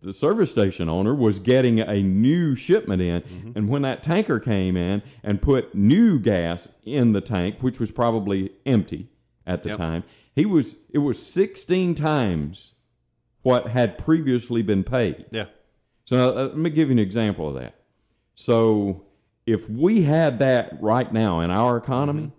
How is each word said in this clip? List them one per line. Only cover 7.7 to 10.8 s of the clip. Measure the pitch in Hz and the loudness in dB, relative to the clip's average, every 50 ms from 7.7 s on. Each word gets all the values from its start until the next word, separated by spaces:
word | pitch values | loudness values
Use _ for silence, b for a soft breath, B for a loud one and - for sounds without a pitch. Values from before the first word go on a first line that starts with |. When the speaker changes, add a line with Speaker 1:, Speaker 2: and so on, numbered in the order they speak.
| 117 - | -4 -4
Speaker 1:
was | 117 104 | -6 -6
probably | - - 120 117 113 113 98 101 98 98 95 98 - _ - | -4 -2 0 0 0 0 -2 -2 -2 -2 -4 -6 -10 _ -2
empty | 139 127 107 87 - - - 110 - _ _ _ _ _ _ _ | 0 0 0 0 -2 -6 -12 -12 -14 _ _ _ _ _ _ _
at | 90 90 87 - | -6 -6 -6 -6
the | 87 | -6
Speaker 2:
Yep. | - - | -8 -6
Speaker 1:
time, | 85 80 80 85 - b b b b b b | -4 -4 -4 -6 -8 b b b b b b
he | 143 170 | -2 0
was, | 214 190 156 120 - - - | 2 2 0 0 -2 -6 -18